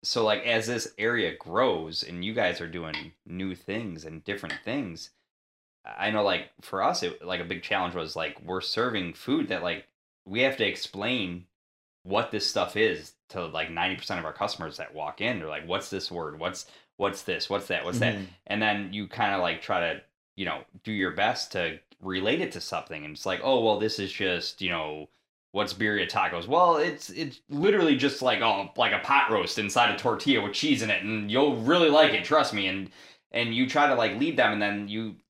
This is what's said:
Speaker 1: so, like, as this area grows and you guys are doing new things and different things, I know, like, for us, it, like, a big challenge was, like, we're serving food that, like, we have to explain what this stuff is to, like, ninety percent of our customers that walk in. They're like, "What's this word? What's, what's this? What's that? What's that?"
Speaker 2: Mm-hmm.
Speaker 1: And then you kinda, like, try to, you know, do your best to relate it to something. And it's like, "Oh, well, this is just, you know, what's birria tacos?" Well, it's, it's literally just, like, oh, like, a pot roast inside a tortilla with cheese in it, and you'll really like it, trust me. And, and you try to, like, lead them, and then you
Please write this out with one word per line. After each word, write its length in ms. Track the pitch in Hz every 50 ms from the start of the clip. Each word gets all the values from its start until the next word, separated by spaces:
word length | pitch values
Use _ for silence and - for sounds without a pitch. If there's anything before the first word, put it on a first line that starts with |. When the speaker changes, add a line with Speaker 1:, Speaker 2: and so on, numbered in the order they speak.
| -
Speaker 1:
so, 200 | - - 123 110
like, 200 | 107 107 101 -
as 220 | 120 117 110 107
this 260 | 113 123 113 - - -
area 380 | - 104 117 120 117 95 82 78
grows 640 | - - 82 85 104 131 123 95 82 82 80 82 - -
and 200 | - 87 87 90
you 100 | 104 110
guys 280 | 117 107 90 87 -
are 60 | 85
doing 460 | 82 82 90 82 80 78 - 82 80 - _ _
new 300 | - 85 90 95 95 92
things 500 | - - - 98 113 117 101 85 80 80
and 180 | 80 80 80 -
different 320 | - 101 101 - 90 - - -
things, 480 | 104 120 143 131 92 82 80 - - _ _ _ _ _ _ _ _ _ _ _ _ _ _ _
I 260 | - - - 95 107
know, 120 | 107 107 104
like, 260 | 98 90 90 - - _ _
for 200 | - - - 95
us, 220 | 101 139 180 - 92
it, 200 | 87 - - -
like, 160 | 87 92 87
a 40 | 87
big 160 | 87 95 90
challenge 320 | - - 107 95 92 87 85
was, 200 | 90 80 78 -
like, 260 | 82 80 76 73 -
we're 200 | - 82 92 92
serving 520 | - - - 110 120 123 113 101 90 87 80
food 360 | - - - 135 160 147 -
that, 140 | - 87 85
like, 240 | 90 85 80 - _ _ _ _ _ _ _ _
we 160 | 95 98 117
have 140 | 127 135 135
to 80 | 127 110
explain 800 | 98 - - - - - 98 104 117 127 123 101 90 87 90 90 _ _ _ _ _ _ _ _ _ _ _ _
what 280 | 90 98 110 117 -
this 180 | - 104 - -
stuff 260 | - 107 90 - -
is 360 | 107 110 107 90 90 90 - _ _ _ _
to, 160 | - 95 87
like, 220 | 80 78 80 80 82
ninety 240 | 82 82 87 95 92
percent 240 | 85 - - 98 87
of 60 | 82
our 80 | 78 76
customers 440 | - 98 104 - - 85 78 73
that 160 | - 82 - -
walk 280 | 78 76 73 71 -
in. 180 | 101 117 123 95
They're 80 | 80
like, 200 | 78 76 73 78
"What's 220 | 85 90 - - -
this 220 | - 95 - -
word? 260 | 87 85 80 76 73 78
What's, 260 | 82 92 92 - - - - - _ _ _
what's 260 | - 98 98 95 - -
this? 260 | - 90 - - -
What's 180 | 98 98 -
that? 160 | - 92 82 69
What's 140 | 87 90 120
that?" 160 | 107 90 101
Speaker 2:
Mm-hmm. 80 | 101 98 90 90 _ _
Speaker 1:
And 140 | - 101 104
then 320 | 110 107 104 101 101 92 98
you 140 | 104 101
kinda, 300 | 90 - 113 110 101 98 95
like, 220 | 90 85 85 82
try 180 | - - 101 90
to, 220 | 85 82 78 - - _ _ _ _ _ _
you 100 | - 92
know, 180 | 85 78 71 - _ _ - _
do 80 | 113
your 200 | 107 101 95 90
best 400 | 78 95 101 113 123 - - - -
to 260 | 95 87 80 76 76 _ _ - _
relate 400 | 92 95 92 92 92 107 135 170
it 100 | 180 135 -
to 80 | -
something. 420 | - - - 80 - - 80 78 73
And 80 | 76 76
it's 100 | - -
like, 140 | 95 92 90 -
"Oh, 200 | 131 135 123 113
well, 160 | 110 107 101
this 200 | 107 110 107 -
is 120 | 98 95
just, 500 | - - 98 92 90 85 80 - - -
you 80 | 95 90
know, 400 | 87 82 78 76 76 78 76 - _ _ _ _ _ _ _ _
what's 220 | - 98 104 101 95
birria 360 | 95 110 107 104 101 92 -
tacos?" 380 | - 104 92 87 87 85 87
Well, 300 | 107 143 170 180 175 165
it's, 320 | 151 156 175 156 - - -
it's 300 | 185 180 160 139 127 - _ _
literally 460 | 143 143 165 202 208 202 175 160 139
just, 240 | 127 131 143 143 -
like, 200 | 131 127 113 104
oh, 280 | 117 113 104 98 98 - -
like, 140 | - 120 110 104
a 60 | 101
pot 320 | - - 139 139 - -
roast 260 | 113 101 87 - - -
inside 340 | 104 101 - 123 120 110 104
a 40 |
tortilla 460 | - - 123 113 - - 143 131 110 101
with 100 | 104 101
cheese 280 | - - 156 139 107
in 80 | 110 107
it, 140 | 101 90 95
and 260 | 107 110 107 104 101
you'll 260 | 107 127 143 147 127
really 320 | 117 113 127 165 180 165 156
like 240 | 143 156 156 143 -
it, 100 | 143 -
trust 280 | - 147 156 139 - 107
me. 140 | 101 98
And, 220 | 95 95 98 95 95 - - - - - _ _ _
and 220 | - 117 120 117 113
you 120 | 120 131
try 200 | 127 151 151 147
to, 80 | 143 131
like, 220 | 117 113 104 95 107
lead 160 | 143 165 151
them, 140 | 123 120 107 107
and 80 | 104
then 280 | 104 101 101 101 101 101
you 260 | 104 110 113 110 92 - _